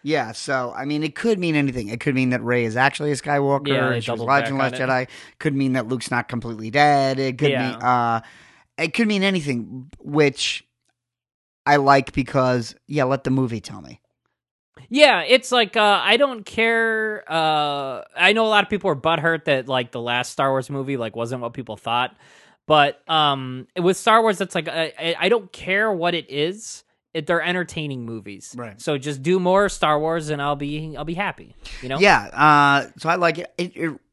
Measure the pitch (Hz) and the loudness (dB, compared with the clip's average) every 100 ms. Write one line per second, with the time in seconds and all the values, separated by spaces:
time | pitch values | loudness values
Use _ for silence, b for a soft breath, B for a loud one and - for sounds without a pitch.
0 | 139 151 113 113 - 131 123 - 139 147 | -2 -2 -2 -8 -4 -4 -4 -6 -4 -2
1 | 156 - 233 208 170 151 139 127 104 117 | -4 -2 0 0 2 2 0 -2 -6 -4
2 | - 131 127 123 113 123 117 113 139 - | -2 2 2 0 0 0 0 2 0 2
3 | 147 135 151 143 139 139 143 131 131 120 | -4 -2 0 0 2 0 0 0 0 -2
4 | 110 117 117 139 113 135 135 127 131 127 | -4 -4 2 2 2 -2 -2 -2 -2 0
5 | 127 B B B 156 139 135 131 113 127 | -2 B B B -4 0 0 0 -2 -4
6 | - 123 - 120 117 110 110 135 147 143 | -2 -4 -2 -8 -8 -10 -2 4 6 6
7 | 135 135 135 127 143 135 123 113 120 123 | 2 0 -2 0 0 2 -2 -2 2 2
8 | 117 113 B B B B B - 160 190 | 2 0 B B B B B -6 -4 0
9 | 220 202 196 185 143 120 110 127 135 - | 2 2 2 0 -2 -6 -6 -14 -16 -18
10 | - 143 147 131 - - _ _ _ _ | -4 2 2 2 -4 -6 _ _ _ _
11 | _ _ _ _ _ _ - 147 139 139 | _ _ _ _ _ _ 2 4 6 4
12 | 135 - 127 139 127 127 113 - - 147 | 4 -4 0 2 2 2 -2 -12 -6 -2
13 | 127 135 131 131 127 113 - 101 69 - | 0 0 0 0 0 -4 -10 -18 -18 -20
14 | _ _ _ _ _ _ _ - B 254 | _ _ _ _ _ _ _ -20 B 6
15 | 294 196 147 247 - 247 214 233 208 196 | 6 6 4 2 4 2 2 4 4 4
16 | 156 233 277 233 196 - 226 226 226 220 | 2 2 2 -2 -10 -2 0 2 0 0
17 | 220 214 - 160 156 156 147 143 135 120 | -4 -6 -4 -2 0 0 -2 -4 -6 -10
18 | - - 185 214 220 208 196 202 190 143 | -12 2 2 4 2 2 0 -2 -2 -2
19 | 160 165 165 160 156 135 127 131 120 123 | 0 0 0 -2 0 -2 0 -2 -2 -8
20 | 120 123 123 - 135 135 123 139 135 135 | -4 -2 -4 -2 0 0 -4 -8 -6 -6
21 | 113 110 117 127 117 120 113 104 113 120 | -6 -6 -6 -6 -8 -10 -12 -10 -4 -2
22 | 123 _ b b b b - 151 143 - | -2 _ b b b b 0 2 2 -2
23 | - 160 147 139 131 127 - 180 175 185 | -4 0 2 0 -6 -12 -10 -2 0 0
24 | 240 220 226 185 190 185 160 151 160 - | 4 4 4 0 -4 -6 -4 -4 -4 -4
25 | 165 165 180 233 185 - - 190 220 185 | -6 -2 0 0 -2 -14 -4 -2 0 -2
26 | 170 170 127 143 156 208 - - _ _ | -2 -4 -6 -4 -4 -4 -14 -18 _ _
27 | _ 165 156 170 160 180 175 165 151 131 | _ -8 -2 -2 0 -4 -4 -8 -8 -8
28 | 117 113 101 98 - 123 117 101 - 143 | -10 -12 -12 -18 -16 -14 -14 -10 -4 -4
29 | 139 135 139 185 180 190 202 - 156 151 | -4 -4 0 2 4 2 2 0 2 2
30 | 156 165 151 147 143 143 143 151 156 143 | 0 -2 -4 -4 -2 -2 -4 -6 -8 -10
31 | 151 175 202 - 117 - B B 127 139 | -8 -6 -6 -8 -18 -20 B B -8 2
32 | 202 139 101 117 151 147 143 139 123 - | 4 4 2 4 6 8 6 4 0 -8
33 | 160 180 170 160 175 - 175 - 165 135 | -4 0 0 0 -8 -6 -8 -4 -8 -8
34 | _ | _